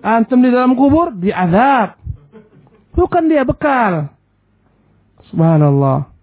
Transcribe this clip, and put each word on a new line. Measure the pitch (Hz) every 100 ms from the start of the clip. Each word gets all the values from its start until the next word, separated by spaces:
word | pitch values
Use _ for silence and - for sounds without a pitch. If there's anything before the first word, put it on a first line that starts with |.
Antum | 202 226 226 254
di | 254
dalam | 247 254 254
kubur, | 277 302 339 208
diazab. | 185 - 180 185 269 262 208 - - - _ 220 - _ _ _ _
Bukan | - 359 359 320
dia | 311 262
bekal. | 285 294 262 214 165 143 _ _ _ _ _ _ _ _ _ _ _ _
Subhanallah. | 165 165 156 147 139 139 135 139 _